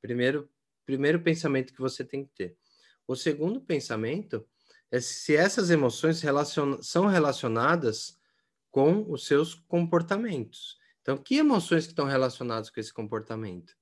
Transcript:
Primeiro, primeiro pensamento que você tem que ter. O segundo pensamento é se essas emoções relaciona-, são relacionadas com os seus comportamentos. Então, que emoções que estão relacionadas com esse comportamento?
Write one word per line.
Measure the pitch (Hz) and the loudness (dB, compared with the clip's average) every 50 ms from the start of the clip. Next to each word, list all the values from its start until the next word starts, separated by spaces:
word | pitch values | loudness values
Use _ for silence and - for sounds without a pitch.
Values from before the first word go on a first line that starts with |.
Primeiro, | - - 120 123 123 127 139 151 143 _ _ _ _ _ _ _ _ | -6 -6 -2 0 0 0 0 0 -6 _ _ _ _ _ _ _ _
primeiro | - 135 131 139 143 160 170 | -6 -2 0 2 2 2 2
pensamento | 170 170 160 160 - 151 135 131 127 127 | 2 0 0 0 0 0 0 0 -2 -4
que | _ - | _ -6
você | 131 131 127 - 131 | -6 -6 -4 -6 -10
tem | - - 139 139 | -8 -8 -10 -10
que | 135 _ | _ _
ter. | _ 95 87 - _ _ _ _ _ _ _ _ _ _ | _ -10 -10 -10 _ _ _ _ _ _ _ _ _ _
O | - 127 | -8 -8
segundo | 127 - 165 143 143 151 175 220 269 | -4 -2 -2 -2 0 -2 -4 -4 -6
pensamento | 262 - 175 143 - - 120 107 110 113 143 190 208 - - 107 - _ _ _ _ _ _ _ _ _ | -4 -4 -4 -4 -2 -4 -4 -4 -2 -4 -4 -6 -6 -6 -8 -10 -10 _ _ _ _ _ _ _ _ _
é | - 127 | -4 -4
se | 123 - - - - - 151 | -4 -4 -10 -10 0 2 4
essas | 147 175 202 - 247 196 175 | 4 4 4 2 0 2 4
emoções | 170 156 139 123 - - - 160 160 165 | 4 4 4 2 0 0 0 0 0 0
relaciona-, | - 147 139 143 147 143 - - 147 139 139 - | 0 0 0 0 0 0 -2 -2 -2 -2 -2 -4
são | - - - 170 190 | -8 -2 0 2 4
relacionadas | 208 190 175 151 143 131 - - 120 110 113 120 143 165 175 143 117 107 - - - _ _ _ _ _ _ _ _ _ _ _ _ | 4 4 4 4 2 0 -2 -2 -2 0 2 2 2 2 2 2 -2 -2 -2 -10 -14 _ _ _ _ _ _ _ _ _ _ _ _
com | - 135 135 151 180 208 214 - | 0 4 4 4 4 2 0 -4
os | 156 127 - | -8 -8 0
seus | - 143 143 160 165 - | 2 4 4 4 2 -4
comportamentos. | - _ _ - 175 175 165 175 170 170 170 202 208 233 226 180 135 113 - - - - - - _ _ _ _ _ | -16 _ _ 0 0 0 2 2 0 2 2 -2 -2 -2 -4 -4 -6 -6 -8 -12 -18 -16 -16 -18 _ _ _ _ _
Então, | _ - 135 139 | _ -4 -4 -4
que | - - 262 | -2 0 2
emoções | 294 311 302 254 196 165 - 170 165 160 | 4 6 6 4 4 2 2 2 2 2
que | - | 0
estão | - - 143 | -4 -2 -2
relacionadas | 139 139 131 131 127 127 - 127 120 113 113 107 - | 0 2 2 2 2 0 -4 -6 -4 -4 -4 -6 -6
com | _ - | _ -10
esse | 107 - | -10 -10
comportamento? | - - 110 107 117 110 107 - 117 110 110 101 90 87 85 _ _ _ | -10 -10 -8 -6 -6 -8 -6 -6 -8 -8 -8 -8 -10 -12 -14 _ _ _